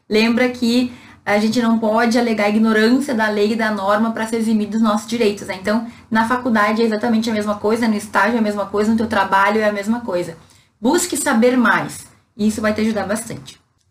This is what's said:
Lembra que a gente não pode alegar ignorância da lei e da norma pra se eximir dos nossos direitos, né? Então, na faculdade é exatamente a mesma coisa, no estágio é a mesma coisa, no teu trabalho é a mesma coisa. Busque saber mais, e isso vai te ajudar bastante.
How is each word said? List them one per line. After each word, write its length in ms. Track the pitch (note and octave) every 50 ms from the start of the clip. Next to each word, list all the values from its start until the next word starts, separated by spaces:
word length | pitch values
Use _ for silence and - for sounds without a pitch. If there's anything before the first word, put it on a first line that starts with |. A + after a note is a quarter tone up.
| _ -
Lembra 400 | G#3 G#3+ A3+ A#3 A#3 B3 B3+ B3
que 440 | B3 - A#3+ A3+ A#3 B3 B3 B3 - - - - - - -
a 140 | G3+ G#3 G#3
gente 220 | G#3+ A3 G#3+ B3
não 180 | A3+ A3+ A3+ A3
pode 380 | A3 G#3+ G#3+ A#3 A#3+ A3+ A3
alegar 320 | B3+ A#3+ A3+ A3 G#3 G#3 G#3
ignorância 640 | G#3 A3 A3 A3+ G#3+ G#3+ A3 A3+ B3+ C4+ C#4 - B3
da 160 | A3 A3 G#3+
lei 240 | G#3 G#3 G#3 G#3+ A#3
e 40 |
da 160 | A3 A3 G#3+ G#3+
norma 400 | G3+ F#3+ G3 G#3 G#3 A3+ A3+ A3
pra 140 | A3+ A3 A3
se 80 | A#3
eximir 320 | A3+ A3 A3+ A3 G#3 G#3 G3+
dos 120 | G#3 A3+
nossos 280 | A3+ G#3+ G#3 G#3+ - -
direitos, 400 | A#3 A#3+ A3+ G3+ G3+ - - -
né? 100 | F#3 F#3+
Então, 260 | - G#3 G#3+ A#3 A3+ - - - - -
na 200 | A3+ A3 A3+ A3+
faculdade 540 | B3+ B3 B3 C4 A3 G#3+ G#3 G#3+ A3+ A3 A#3
é 20 |
exatamente 440 | A3 G#3+ G#3 A#3+ A#3+ A3 A3 A3 A#3+
a 40 | A3
mesma 240 | G#3 G#3 G#3+ G#3
coisa, 320 | G#3 - G#3 A#3 A3+ A#3+ A3
no 80 | G#3+
estágio 400 | G#3 - - - G#3 G3 G#3+ A#3+
é 20 | A3+
a 40 | A3
mesma 240 | G#3 G#3 G3+ G3
coisa, 260 | G3 - G3+ G#3+ A3 A3+
no 40 |
teu 120 | A3 A3+ A3
trabalho 520 | A3 G3+ F#3+ F#3+ G3 G3 G3 G3+ G#3+ A3
é 80 | G#3+ G#3
a 40 | G#3
mesma 280 | G3+ G3 G#3+ A3+ A#3+
coisa. 360 | A#3 - F3+ F3 F3 D#3+ E3 - - _ _ _ _ _ _ -
Busque 360 | G#3 B3+ D#4+ F4 - - D#4
saber 400 | - - D4 B3+ A3 A#3+ B3+ C4
mais, 500 | B3+ A3+ G3 F3+ E3 C#3+ C#3+ - - - - - _ _ _ _
e 100 | - G#3
isso 140 | G#3+ G#3 -
vai 120 | G#3+ G#3+ G#3+
te 100 | G#3+ G#3+
ajudar 240 | A3+ G#3 G3+ F#3
bastante. 540 | F#3 G#3+ A3 - - C#3+ C3 - - - _ _ _ _ _ _ _